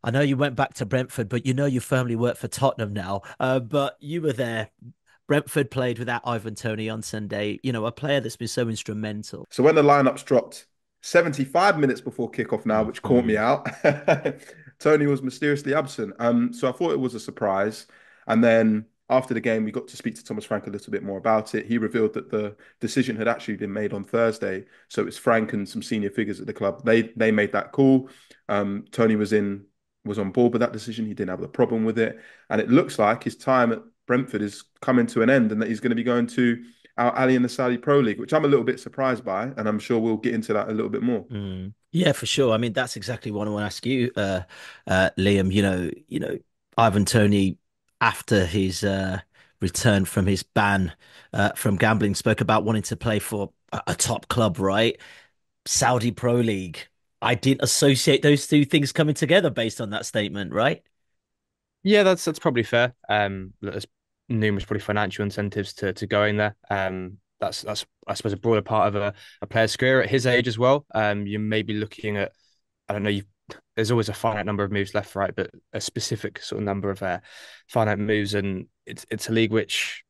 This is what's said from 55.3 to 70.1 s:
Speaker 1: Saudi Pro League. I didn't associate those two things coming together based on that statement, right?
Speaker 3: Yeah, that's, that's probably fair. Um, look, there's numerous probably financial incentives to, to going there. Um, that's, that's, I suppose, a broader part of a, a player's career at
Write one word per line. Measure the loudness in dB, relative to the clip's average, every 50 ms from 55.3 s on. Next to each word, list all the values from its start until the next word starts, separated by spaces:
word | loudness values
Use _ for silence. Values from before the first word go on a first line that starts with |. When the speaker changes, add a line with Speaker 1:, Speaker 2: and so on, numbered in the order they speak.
| _ _ _ _ _ _ _
Speaker 1:
Saudi | -4 -2 2 2 2 2 2 0 -2
Pro | -2 0 0 2 2
League. | 4 2 2 0 -2 -4 -8 -12 -14 -16 _ _ _ _ _ _ _ 0
I | 0 0
didn't | 2 2 2 2 2 2
associate | 0 2 4 4 4 4 4 4 2 2 4
those | 6 4 4 4 2
two | 2 4 4 4
things | 4 2 0 0 0 0
coming | 0 0 0 0
together | -2 0 4 4 4 4 2
based | -2 -2 -4 -4 -4 -6
on | -8 -6
that | -6 -8 -8
statement, | -4 -4 -2 -2 -2 -4 -6 -8 -4 -2
right? | 0 0 0 0 -2 _ _ _ _ _ _ _ _ _ _ _ _ _ _ _ _ _ _ _ _ _
Speaker 3:
Yeah, | 4 4 6 6
that's, | 6 4 2 0
that's | -4 -4 0
probably | -2 0 2 2 0
fair. | 2 2 2 2 2 0 _ _ 0
Um, | 0 0 2 0 -2 -8 -10 -12 -14 _ -10
look, | -8 -8
there's | -8 -10 _ _ _ _ _ _ _ _ _
numerous | -2 0 0 0 0 -2 -4
probably | -4 -6 -6
financial | -4 -2 -2 -2 -2 -2 -4 -4 -6
incentives | -4 -4 -4 -6 -4 -4 -6 -8 -8 -8
to, | -6 -6 -6 -4
to | -6 -6
going | -2 0 2 2 2 2
there. | 0 0 -2 -2 _ _ _
Um, | -4 -4 -2 -4 -4 -6 -10 -10 -14 -18 _ _ _ _
that's, | -8 -6 -6 -8 -10
that's, | -8 -8 -8 -10 _ _ _ _
I | -10 -10
suppose, | -6 -4 -6 -6
a | -2
broader | 0 2 2 2 2
part | 0 0 2 2 2
of | 0
a, | 0 -4 -4 -6 -8 -20 -20 -16 _ -16
a |
player's | -2 2 2 2 2 2
career | 0 2 4 4 4 2
at | 2